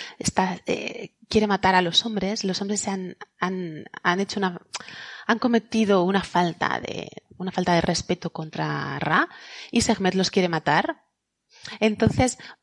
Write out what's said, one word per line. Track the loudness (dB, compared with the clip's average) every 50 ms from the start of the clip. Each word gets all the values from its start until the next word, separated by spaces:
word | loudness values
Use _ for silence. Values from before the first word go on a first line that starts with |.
| -14 -14 -12 -6
está, | -6 -2 0 0 0 0 -2 -4 -4
eh, | -4 -4 -4 -4 -6 -10 -10 -12 -16 _ _ -8 0
quiere | 2 2 4
matar | 4 2 2 4 4 4
a | 4 4
los | 4 2 0 0
hombres. | 0 -2 -2 -2 -2 -2 -2 -2
Los | -4 -4 -4
hombres | -4 -4 -4 -4
se | -4 -4
han, | -4 -4 -6 -8 -10 -14 -18 -20 _ _
han, | -4 -4 -2 -4 -6 -6 -8 -12 -14 -14 -14 -4 0
han | 0 2 2
hecho | 0 -2 -2 -2
una, | -2 -2 -2 -6 -10 _ -14 -14 -14 -14 -16 -16 -16 -16 -16 -6 -2 0
han | 0 2
cometido | 2 4 4 2 2 _ 0 2 4 6 6 4 4
una | 4 2 2 0
falta | 2 2 2 2 2 0 0 -2 -2 -2 -4
de, | -6 -8 -8 -10 -10 -12 -14 -18 -20 _ -12 -8
una | -8 -4 -2
falta | -2 2 2 2
de | 2 2
respeto | 2 0 -2 -2 -2 -4 -4 -4 -6
contra | -8 -8 -10 -10 -8 -6 -4 -4 -4 -4 -6 -6 -6 -4
Ra | -2 2 2 2 2 0 -4 -12 -20 -20 -18 -18 -10 -2
y | 0 2 2
Sekhmet | 2 2 2 2 2 2
los | 2 0 2
quiere | 2 2 2 2
matar. | 0 0 2 2 2 4 2 0 -4 -8 _ _ _ _ _ _ _ _ _ _ _ -20 -18 -16 -4 0
Entonces, | 0 0 2 2 2 2 4 4 2 2 0 -4 -12 -20 -20 -10